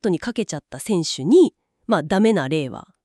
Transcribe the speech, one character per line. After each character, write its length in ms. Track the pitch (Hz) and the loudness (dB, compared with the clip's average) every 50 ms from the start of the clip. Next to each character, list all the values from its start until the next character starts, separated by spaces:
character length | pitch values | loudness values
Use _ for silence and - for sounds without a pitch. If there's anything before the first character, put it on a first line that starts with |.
ト 80 | - 214 | -2 -2
に 100 | 175 156 | -2 -2
か 140 | - 240 | -4 -6
け 140 | 233 - 208 | -6 -6 -6
ち 80 | - - | -6 -8
ゃ 40 | 147 | -14
っ 60 | _ - | _ -14
た 80 | - 127 | -16 -12
選 240 | - - 214 175 | -4 -2 -2 -2
手 220 | 156 - - - 131 | -2 -4 -6 -4 0
に、 300 | 165 269 370 339 - _ _ _ _ _ _ _ | 4 6 6 6 4 _ _ _ _ _ _ _
ま 120 | - 226 170 | -2 -2 -2
あ、 40 | |
ダ 180 | 156 147 185 190 | 0 0 0 2
メ 120 | 214 220 | 2 2
な 160 | 220 175 135 131 | 2 2 -2 -2
例 220 | 156 156 143 127 | -4 -4 -4 -6
は、 240 | - - - _ _ _ _ | -10 -14 -18 _ _ _ _